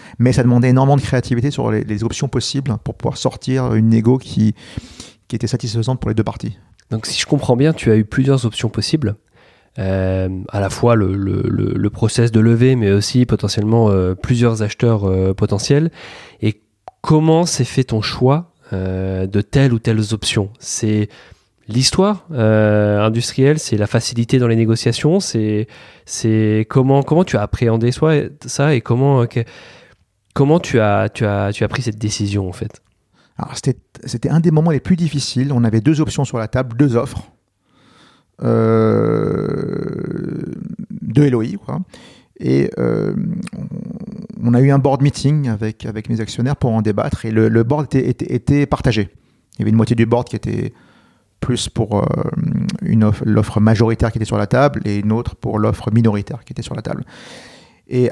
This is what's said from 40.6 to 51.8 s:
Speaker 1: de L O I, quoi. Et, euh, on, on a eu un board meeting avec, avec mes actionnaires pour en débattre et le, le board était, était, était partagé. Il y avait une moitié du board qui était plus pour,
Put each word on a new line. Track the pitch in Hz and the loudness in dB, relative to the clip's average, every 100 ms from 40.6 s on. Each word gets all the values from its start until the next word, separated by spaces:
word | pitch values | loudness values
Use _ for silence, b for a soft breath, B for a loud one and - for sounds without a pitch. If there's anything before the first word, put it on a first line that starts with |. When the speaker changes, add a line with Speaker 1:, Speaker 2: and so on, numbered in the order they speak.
| - - - - | -12 -12 -12 -10
Speaker 1:
de | - 113 | -2 2
L | 147 123 | 4 2
O | |
I, | 117 196 | -2 -8
quoi. | - 139 185 B B B B - | -8 -8 -10 B B B B -8
Et, | 131 135 - - | 0 0 0 -2
euh, | 60 55 52 50 50 50 - - | -2 -2 -2 -4 -6 -6 -10 -12
on, | - 50 - - - - - - 117 | -12 -12 -12 -12 -14 -14 -16 -6 0
on | |
a | 120 | 4
eu | 135 | 4
un | 139 | 4
board | 135 139 | 4 2
meeting | 139 - 135 151 135 | 0 0 0 0 -2
avec, | 107 107 110 123 | -4 -6 -8 -10
avec | 107 110 | -10 -6
mes | 113 | -4
actionnaires | 107 - 123 147 | -4 -4 -4 -2
pour | 127 | 0
en | 110 | 0
débattre | 107 101 - - 113 | 0 0 -2 -4 -2
et | |
le, | 110 113 | 2 4
le | 113 | 4
board | 117 147 151 | 2 0 0
était, | 131 127 | 0 0
était, | 123 - | -2 -4
était | 123 - 143 143 | -4 0 2 2
partagé. | 139 135 107 95 _ _ _ _ - | 0 0 0 -2 _ _ _ _ -4
Il | |
y | |
avait | 107 | 0
une | 110 | 2
moitié | 110 120 | 2 2
du | 117 | 2
board | 120 120 | 2 -2
qui | 110 | -8
était | 107 107 110 b b b b b b - | -6 -6 -6 b b b b b b -12
plus | - 120 - | -4 -4 -4
pour, | - | -4